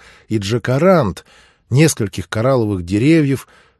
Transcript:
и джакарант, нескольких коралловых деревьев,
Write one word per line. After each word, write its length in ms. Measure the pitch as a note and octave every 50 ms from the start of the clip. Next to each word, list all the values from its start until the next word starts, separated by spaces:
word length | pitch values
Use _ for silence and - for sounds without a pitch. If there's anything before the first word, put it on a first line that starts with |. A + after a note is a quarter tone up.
| - - - _ _ -
и 80 | G#2+
джакарант, 880 | G#2+ G2 G2 A#2+ A2+ - A#2+ B2+ C#3 E3+ F#3+ F#3+ E3 B2+ F#2+ F2 - - _ _ _ _ _ _ _ _ -
нескольких 600 | A#2 C3+ D#3+ D3+ - - A2+ G2 - - F#2 -
коралловых 540 | - A2 A2+ C3 C#3 B2 A2+ G#2 G2+ F#2 E2+
деревьев, 640 | F2 G2 G#2 A#2+ D3 E3 E3 D3 C3+ C3+ - - _ _ _ _ _ _